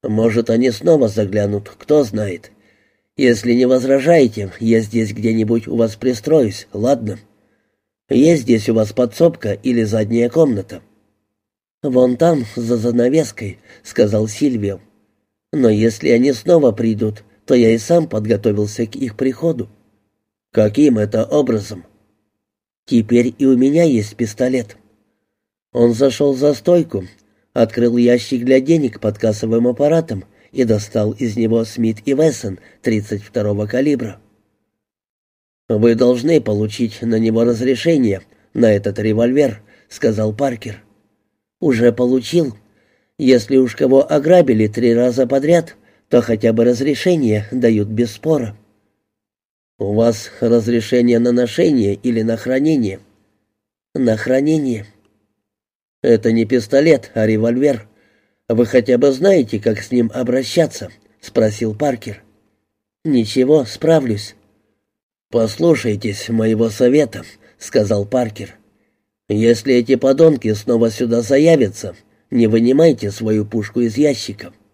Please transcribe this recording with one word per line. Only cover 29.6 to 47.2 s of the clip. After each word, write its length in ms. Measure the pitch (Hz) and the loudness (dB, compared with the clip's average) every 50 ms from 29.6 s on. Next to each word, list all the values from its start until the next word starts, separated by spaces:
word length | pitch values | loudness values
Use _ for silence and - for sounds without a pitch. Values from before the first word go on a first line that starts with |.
| 117 | 0
аппаратом 580 | 123 120 - 143 147 160 165 160 - 117 95 - _ _ _ _ _ | 0 0 0 0 2 2 0 -2 -4 -10 -10 -10 _ _ _ _ _
и 120 | - 131 127 | -4 -2 0
достал 480 | 110 110 104 104 - - 110 104 107 | 0 0 -2 -2 -4 -4 -2 -2 -2
из 260 | - - 131 113 104 | -4 -4 -6 -6 -2
него 260 | 120 113 110 113 113 113 | -2 -2 0 0 -2 -2
Смит 340 | 110 - 123 113 113 107 - _ | -4 -4 -4 -2 -2 -2 -4 _
и 80 | 139 135 | -4 0
Вессон 460 | 135 156 160 123 - - 104 92 - _ - _ _ | 2 2 0 0 -2 -10 -10 -12 -12 _ -20 _ _
тридцать 400 | _ 127 110 107 101 - 110 101 | _ -2 -2 -2 -4 -6 -8 -10
второго 460 | 101 - _ 120 104 104 101 101 107 | -10 -8 _ -4 -2 -2 -2 -4 -4
калибра. 520 | 104 113 123 139 151 143 120 117 107 101 - _ _ _ _ _ _ _ _ _ _ _ _ _ _ _ _ _ _ _ _ _ _ _ _ _ _ _ _ _ | -4 -2 -2 0 0 -2 -2 -4 -10 -12 -16 _ _ _ _ _ _ _ _ _ _ _ _ _ _ _ _ _ _ _ _ _ _ _ _ _ _ _ _ _
«Вы 260 | _ 110 107 110 117 117 | _ -2 2 4 2 4
должны 480 | 113 127 123 127 120 117 156 170 151 | 4 2 2 2 2 0 2 2 2
получить 600 | - 107 104 101 107 107 107 - 120 110 107 - 117 | 2 0 -2 -2 -2 -4 -4 -4 -4 -6 -4 -8 -4
на 160 | 117 113 110 | -2 -2 0
него 240 | 113 113 110 113 117 | 0 0 0 2 0
разрешение, 800 | 120 120 110 127 127 131 110 - 165 170 143 123 107 98 95 - _ _ _ _ _ _ | 0 0 0 0 -2 -2 0 0 0 2 2 2 0 0 -4 -8 _ _ _ _ _ _
на 160 | - 120 110 | 2 2 4
этот 260 | 104 101 101 104 101 | 2 2 0 -4 -6
револьвер», — 640 | - 104 110 107 110 117 123 127 143 147 127 104 - _ _ _ _ _ _ | -4 -2 -2 0 0 0 2 2 2 0 0 -2 -8 _ _ _ _ _ _
сказал 440 | - - - 117 110 107 107 107 107 | -10 -2 -2 -2 0 0 -4 -4 -2
Паркер. 500 | 107 143 135 123 110 - 113 98 - _ _ _ _ _ _ _ _ _ _ _ _ _ _ _ _ | -2 -4 -4 -4 -6 -12 -14 -16 -16 _ _ _ _ _ _ _ _ _ _ _ _ _ _ _ _
«Уже 320 | - 147 127 110 120 120 | -2 0 0 4 2 2
получил. 640 | 110 120 123 123 131 131 120 - 160 175 160 131 107 - _ _ _ _ _ _ _ _ _ _ _ - | 2 2 0 0 0 -2 -2 -2 -2 0 -2 -2 -6 -12 _ _ _ _ _ _ _ _ _ _ _ -2
Если 380 | - 127 131 120 107 - 139 | 2 4 4 4 2 2 2
уж 180 | 131 131 120 - | 2 2 0 -2
кого 360 | - 143 127 131 135 - - | -2 0 2 4 2 2 2
ограбили 560 | 151 151 139 160 180 180 165 131 117 110 110 | -2 -2 2 4 4 4 4 4 2 2 0
три 280 | 104 107 120 120 120 117 | -2 -2 0 0 2 2
раза 320 | 117 123 127 117 131 131 | 2 0 0 0 -2 -2
подряд, 480 | 117 135 135 139 151 170 170 160 - - _ _ _ _ _ _ | 0 0 -2 2 2 2 2 0 -4 -16 _ _ _ _ _ _
то 140 | _ - 123 | _ 0 0
хотя 320 | - - 113 104 123 117 113 | 2 2 -4 0 0 0 2
бы 100 | 113 117 | 2 2
разрешение 840 | 120 123 113 135 151 143 - - 185 180 160 | 0 0 0 -2 -4 -4 -2 0 0 0 2